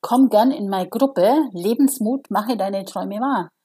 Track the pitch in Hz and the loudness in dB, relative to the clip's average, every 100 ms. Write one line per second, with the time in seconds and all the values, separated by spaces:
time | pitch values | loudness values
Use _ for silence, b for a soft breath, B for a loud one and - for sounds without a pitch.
0 | - 247 269 208 247 277 202 190 185 233 | 0 2 4 4 2 0 -4 -4 -4 0
1 | 269 269 190 294 277 180 185 233 269 - | 0 2 4 4 0 -2 -2 2 2 2
2 | 220 269 - 202 214 220 196 196 190 185 | -4 -4 -4 -6 -4 -4 -2 -4 -8 -8
3 | 185 208 262 247 165 _ | -8 -6 -2 -2 -4 _